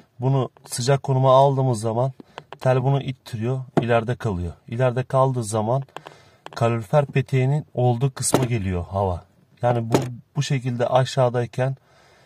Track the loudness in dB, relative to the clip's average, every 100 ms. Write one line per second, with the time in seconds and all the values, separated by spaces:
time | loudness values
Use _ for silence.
0 | -20 -6 0 0 -2 -8 -12 -6 0 0
1 | 0 2 6 6 6 4 0 0 -2 -2
2 | -2 -4 -18 -20 -20 -4 0 2 2 0
3 | -2 -10 -10 -6 -4 -4 -2 -2 2 0
4 | 0 -4 -4 -4 -6 -10 -10 -2 0 0
5 | -2 0 2 0 -2 -2 0 -2 -4 -14
6 | -18 -20 -20 _ -18 -2 0 0 2 0
7 | 2 -2 0 0 2 0 -2 0 2 2
8 | 0 -2 0 0 0 -2 -2 -4 -4 -2
9 | -2 -2 -8 _ _ _ 0 0 0 0
10 | 0 -8 -10 -6 -2 -2 -4 -2 2 2
11 | 2 2 2 0 -4 -2 -4 -4 _ _
12 | _ _